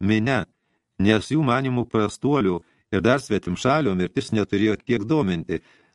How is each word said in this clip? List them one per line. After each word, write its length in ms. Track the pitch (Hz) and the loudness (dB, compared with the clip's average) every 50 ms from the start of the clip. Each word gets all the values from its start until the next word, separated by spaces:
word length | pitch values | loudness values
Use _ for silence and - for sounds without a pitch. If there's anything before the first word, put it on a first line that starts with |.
minia, 460 | 95 98 107 110 107 131 135 117 85 - _ _ _ _ _ _ _ _ _ - | 0 0 2 2 2 0 0 -2 -2 -6 _ _ _ _ _ _ _ _ _ 0
nes 300 | 95 101 110 107 - - 131 | 2 4 4 2 2 0 -2
jų 80 | 156 156 | 0 0
manimų 400 | 127 117 127 139 131 127 123 117 - | 0 0 0 0 -2 -2 -2 -2 -2
prastuolių 680 | - 113 104 101 - - - 135 147 139 113 95 90 85 - _ _ _ _ _ - | 0 0 0 -2 -2 -4 -2 0 2 2 2 0 0 -2 -6 _ _ _ _ _ -2
ir 100 | 98 87 | 0 2
dar 160 | 113 127 143 | 2 2 2
svetimšalio 720 | - - 107 95 - 90 90 - - 127 139 156 151 107 95 | 0 -2 -4 -4 -2 -4 -6 -2 0 0 2 2 0 0 0
mirtis 380 | 90 90 87 - - - - 110 | -2 -2 -2 -4 -6 -4 -2 -2
neturėjo 460 | 107 101 - - 101 104 107 101 - | -2 0 0 0 0 0 0 0 -2
tiek 240 | _ - 120 113 101 | _ -4 -4 -4 -2
dominti, 560 | 113 156 156 139 95 90 82 78 - 87 80 - _ _ _ _ _ _ | 0 0 0 0 0 -2 -2 -4 -4 -6 -6 -8 _ _ _ _ _ _